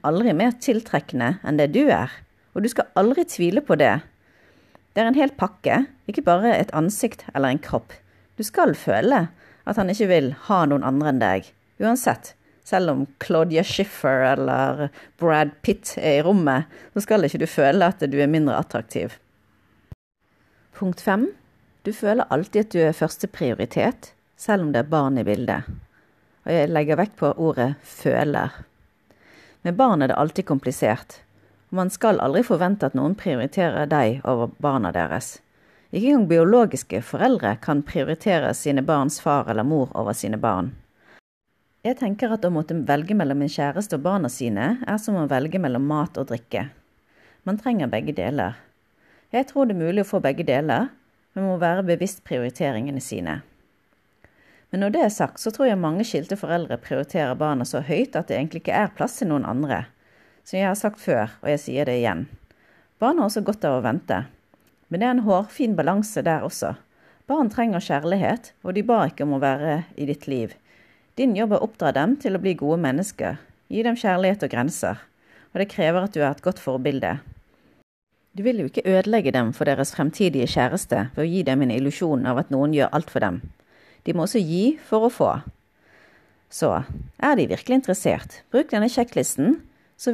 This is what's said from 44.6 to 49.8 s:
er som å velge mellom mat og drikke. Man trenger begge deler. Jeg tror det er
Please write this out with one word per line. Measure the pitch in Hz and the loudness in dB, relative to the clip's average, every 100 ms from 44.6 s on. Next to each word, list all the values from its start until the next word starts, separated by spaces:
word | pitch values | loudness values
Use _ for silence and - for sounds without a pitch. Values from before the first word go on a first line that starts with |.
| 131 247 240 | 0 -2 -2
er | 208 | -4
som | 214 196 | -2 -2
å | 143 | 0
velge | 131 156 185 | 0 -2 -2
mellom | 160 123 143 | -2 -2 0
mat | 151 147 - | -2 -2 -4
og | 135 | -6
drikke. | 113 - 107 135 - _ _ _ _ _ _ | -8 -6 -8 -8 -12 _ _ _ _ _ _
Man | - 208 | -8 -6
trenger | 254 226 131 | -2 -2 -2
begge | 110 147 | -4 -4
deler. | 143 92 139 92 123 - _ _ _ _ _ _ | -4 -4 -2 -4 -6 -16 _ _ _ _ _ _
Jeg | 233 269 | -4 -2
tror | 277 262 | 0 0
det | |
er | 185 | 0